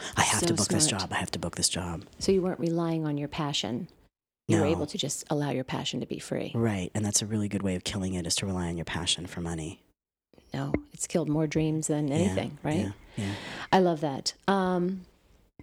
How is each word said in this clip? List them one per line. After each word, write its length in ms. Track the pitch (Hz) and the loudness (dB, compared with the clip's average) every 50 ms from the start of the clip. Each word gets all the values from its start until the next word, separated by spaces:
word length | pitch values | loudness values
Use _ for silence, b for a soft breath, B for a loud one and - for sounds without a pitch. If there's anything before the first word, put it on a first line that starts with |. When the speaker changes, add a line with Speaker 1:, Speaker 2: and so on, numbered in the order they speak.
| B B B - | B B B 2
Speaker 1:
"I 40 | |
have 200 | - - 107 104 | 2 4 2 2
to 60 | 170 170 | 2 2
Speaker 2:
So 60 | 170 | 2
Speaker 1:
book 120 | 107 98 - | 2 2 2
this 160 | - - - - | 4 4 4 2
Speaker 2:
smart. 120 | 107 95 | 2 0
Speaker 1:
job, 120 | 90 82 - | -2 -2 -2
I 20 | |
have 140 | - 92 - | -2 -2 -2
to 80 | - 85 | -4 -4
book 180 | 87 85 - | -4 -4 -2
this 140 | - 87 - | 0 0 0
job." 340 | - 87 87 85 85 - - - - - | 0 -2 -4 -4 -4 -6 -8 -12 -10 -2
Speaker 2:
So 120 | - 190 | 2 2
you 120 | 196 185 | 4 4
weren't 180 | 175 185 - - | 2 0 -2 -2
relying 460 | 165 165 165 170 170 165 165 160 156 | -2 0 0 0 0 0 0 0 0
on 100 | 151 147 | -2 -2
your 120 | 143 147 143 | -2 -4 -4
passion. 600 | - - 151 143 143 - - 98 120 - 180 - - - - _ _ _ _ _ _ _ _ - | -4 -4 -2 -2 -2 -2 -2 -2 -4 -4 -6 -8 -12 -20 -20 _ _ _ _ _ _ _ _ 4
You 100 | 110 104 | 4 4
were 60 | - | 6
Speaker 1:
No. 40 | 151 | 4
Speaker 2:
able 160 | 165 - 147 | 2 0 -2
to 100 | - - | -4 -4
just 280 | - - 147 - - - - | -4 -2 -2 -4 -4 -2 -2
allow 220 | 156 147 143 139 | 0 0 0 0
your 140 | 135 131 127 | 0 -2 -2
passion 340 | - - - 151 - - 127 | -2 -4 -4 -2 -2 -4 -4
to 80 | - | -4
be 140 | - 139 - | -4 -6 -8
free. 320 | - - - - - - - | -6 -4 -4 -4 -2 -2 0
Speaker 1:
Right, 380 | 117 117 110 101 92 90 - - | 2 2 2 2 0 -2 -2 -2
and 100 | 107 107 | 0 0
that's 160 | 104 - - | 2 2 0
a 60 | 107 | 0
really 220 | 104 110 107 104 98 | 0 0 0 0 0
good 160 | 101 95 98 | 0 0 0
way 100 | 95 92 | 0 0
of 80 | 90 | -2
killing 320 | - - - 101 92 92 92 | -2 -2 -2 -2 -2 -2 -2
it, 140 | 90 82 87 | -2 -2 0
is 80 | - | 0
to 100 | - 104 | 0 0
rely 220 | 98 92 90 87 85 | 0 0 0 -2 -2
on 80 | 87 82 | -2 -4
your 60 | 78 | -4
passion 420 | - - 80 90 - - 80 76 | -4 -4 -2 0 0 -2 -2 -4
for 140 | - - 87 | -6 -6 -6
money. 420 | 85 82 85 80 78 80 - - _ _ _ _ _ _ _ _ _ _ _ - - - - | -4 -4 -4 -4 -6 -8 -10 -12 _ _ _ _ _ _ _ _ _ _ _ -20 -14 -8 -6
Speaker 2:
No, 180 | 139 139 143 151 147 - - | -4 -2 -2 -2 -4 -4 -8
it's 160 | - - - - | -10 -10 -4 0
killed 200 | - 175 147 151 | 0 2 2 2
more 200 | 147 156 160 151 | 2 2 2 2
dreams 400 | - 156 156 156 156 160 156 - | 2 2 2 2 2 0 0 0
than 180 | 151 147 151 | 0 0 2
Speaker 1:
Yeah, 80 | 135 139 | 2 2
Speaker 2:
anything, 440 | 160 190 202 95 - - - 147 - | 2 2 2 2 0 -2 -4 -6 -4
right? 140 | - 147 156 | -2 0 0
Speaker 1:
yeah, 160 | - 101 98 - - B B B | 0 0 -2 -4 -10 B B B
yeah. 180 | B 98 98 101 B B B B B B B | B -4 -4 -4 B B B B B B B
Speaker 2:
I 80 | 175 190 | 4 6
love 200 | 185 175 165 147 | 6 6 4 2
that. 320 | 160 147 135 - - - - - _ | 0 -2 -2 -2 -4 -6 -6 -2 _
Um, 540 | 190 196 196 185 185 180 175 175 185 190 185 - - - _ _ _ - _ _ _ _ - | 2 2 4 4 2 2 2 2 0 -2 -4 -8 -14 -20 _ _ _ -20 _ _ _ _ -16